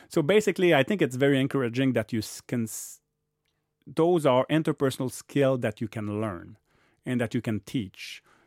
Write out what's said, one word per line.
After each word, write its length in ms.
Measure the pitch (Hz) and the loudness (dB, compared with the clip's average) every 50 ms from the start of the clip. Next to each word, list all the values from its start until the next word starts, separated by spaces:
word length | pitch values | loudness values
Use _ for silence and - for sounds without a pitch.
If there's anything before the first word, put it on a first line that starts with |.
| - _ | -20 _
so 120 | - 175 | -2 0
basically, 520 | 147 143 196 214 208 202 170 - 185 175 160 | 2 4 2 2 2 2 0 2 4 4 6
I 80 | 135 131 | 4 4
think 180 | - 214 180 | 2 0 0
it's 140 | 160 123 127 | 0 0 0
very 240 | 127 139 139 143 131 | 2 2 4 4 4
encouraging 540 | 135 139 - 139 127 117 117 127 135 131 120 | 2 0 0 -2 -2 -2 0 0 0 2 2
that 180 | 117 110 - 123 | 0 -2 -2 -4
you 60 | 110 | -4
s-, 220 | - - - - | -4 -6 -10 -14
can 220 | - - 131 120 113 | -10 -6 -6 -4 -4
s-, 360 | 107 - - - - - - _ _ _ _ _ _ _ _ _ _ _ _ _ _ _ _ _ | -6 -8 -12 -14 -14 -16 -20 _ _ _ _ _ _ _ _ _ _ _ _ _ _ _ _ _
those 400 | - 131 - 160 175 180 165 147 | -6 -2 0 2 2 2 4 4
are 200 | 143 123 131 131 - | 4 4 4 4 4
interpersonal 640 | 147 160 156 165 151 - 143 135 - - 131 123 | 2 2 2 0 0 0 -2 -2 -2 -2 -6 -6
skill 460 | - - - - - 143 135 131 135 123 | -6 -10 -16 -4 0 2 2 2 2 2
that 200 | 120 110 - - | -2 -4 -4 -4
you 60 | 117 104 | -8 -8
can 320 | - 113 104 104 104 107 | -6 -8 -6 -4 -4 -4
learn 360 | 110 107 90 85 90 95 110 - _ _ _ _ _ _ _ _ _ | -4 -4 -6 -8 -12 -16 -20 -20 _ _ _ _ _ _ _ _ _
and 160 | 127 127 120 | -4 -2 -2
that 120 | 120 107 - | -2 -2 -2
you 80 | 120 | -4
can 200 | - 120 110 101 | -4 -2 -4 -4
teach. 600 | - - - 135 98 95 - - - - - - - _ _ _ _ | -6 -6 -6 -6 -6 -6 -10 -16 -16 -16 -16 -18 -20 _ _ _ _